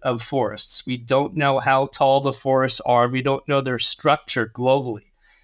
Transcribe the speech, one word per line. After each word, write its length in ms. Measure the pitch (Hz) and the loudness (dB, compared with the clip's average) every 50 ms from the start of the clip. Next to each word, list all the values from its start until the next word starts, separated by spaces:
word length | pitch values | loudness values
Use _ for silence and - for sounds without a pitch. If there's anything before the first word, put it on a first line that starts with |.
| - | -4
of 200 | 131 123 113 113 | -4 -4 -4 -6
forests. 640 | - - 135 120 104 104 101 - - - - - | -4 -2 -2 -2 -2 -4 -6 -8 -8 -8 -8 -6
We 120 | - 127 127 | -6 -6 -6
don't 360 | 120 117 131 135 143 - - | -4 0 0 0 0 0 -2
know 240 | 156 147 139 135 135 | -2 0 2 2 2
how 280 | 123 135 135 135 139 | 2 2 2 2 2
tall 340 | 135 - - 147 135 135 139 | 0 0 0 2 4 4 2
the 140 | 135 139 131 | 2 0 -4
forests 460 | - - 135 131 131 131 131 - - | -4 -2 0 2 2 2 2 -2 -2
are. 280 | - - 123 120 120 123 | 0 2 4 4 4 2
We 140 | 127 131 127 | 0 -2 -2
don't 260 | 139 135 135 - - | 0 -2 -2 -2 -2
know 120 | 143 139 | 0 0
their 200 | 131 131 127 117 | 0 0 -4 -4
structure 720 | - - - - - 151 143 156 - - - 127 113 110 - | -4 -4 -4 -2 0 0 0 0 0 -4 -4 -2 -4 -4 -4
globally. 520 | - 123 127 131 139 131 123 110 98 - _ _ _ _ _ _ _ | -2 2 2 2 2 0 -4 -8 -10 -12 _ _ _ _ _ _ _